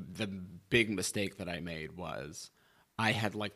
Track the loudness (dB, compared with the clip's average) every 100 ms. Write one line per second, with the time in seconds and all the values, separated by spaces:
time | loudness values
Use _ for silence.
0 | -4 -4 -4 -4 -10 -12 4 6 6 4
1 | 0 0 -2 -2 -4 -4 -4 -6 -6 -8
2 | -6 -6 -8 -10 -14 _ _ _ _ 0
3 | 2 4 2 0 -6